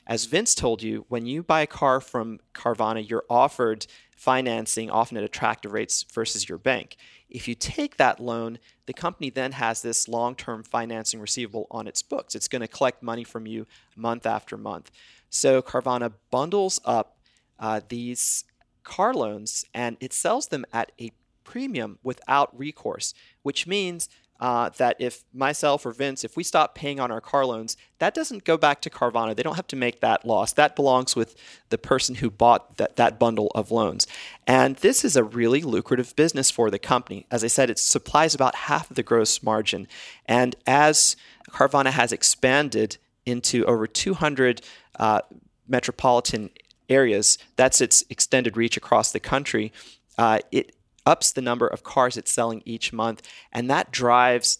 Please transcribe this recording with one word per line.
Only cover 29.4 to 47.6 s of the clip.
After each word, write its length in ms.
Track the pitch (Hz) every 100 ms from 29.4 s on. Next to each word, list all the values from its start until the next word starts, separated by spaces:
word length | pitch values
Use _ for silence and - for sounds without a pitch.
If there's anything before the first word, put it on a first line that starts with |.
don't 140 | 156 165
have 100 | -
to 80 |
make 260 | 135 123 -
that 240 | 113 113
loss. 280 | 117 104 107
That 240 | - 147 -
belongs 400 | 139 127 131 120
with 180 | 113 - - - _
the 80 | 113
person 360 | - 131 -
who 160 | 123 123
bought 460 | 101 117 113 - -
that, 180 | 104
that 240 | - 117 110
bundle 320 | 117 110 107 110
of 160 | 107
loans. 340 | 113 104 - - - - - -
And 300 | 131 131 135
this 280 | 202 269
is 120 | 262 139
a 80 |
really 380 | 107 117 117 139
lucrative 520 | 160 101 - 127 123
business 380 | - 160 135 135
for 180 | - 110
the 80 | 101
company. 480 | - 127 - 98 -
As 100 | 120
I 60 | 113
said, 200 | - 127
it 120 | 110
supplies 520 | - 135 - 147 160
about 220 | 147 131
half 340 | - - 147 -
of 40 |
the 80 | 135
gross 400 | - 117 110 -
margin. 460 | 107 110 104 95 95 - - - -
And 280 | 120 123 - -
as 480 | 139 151 151 - - - - -
Carvana 400 | - 139 143 135
has 220 | 131 120
expanded 840 | - - - 131 139 147 110 110 - _ _ -
into 380 | 120 - 120
over 240 | 110 117 110
two 260 | - 196
hundred, 480 | 180 151 135 127 120 - - _ -
uh, 220 | 110 107 - - _ _ -
metropolitan 840 | 127 - - 131 120 - 110 104 - _ _ -
areas, 500 | 131 127 101 101 - -
that's 240 | -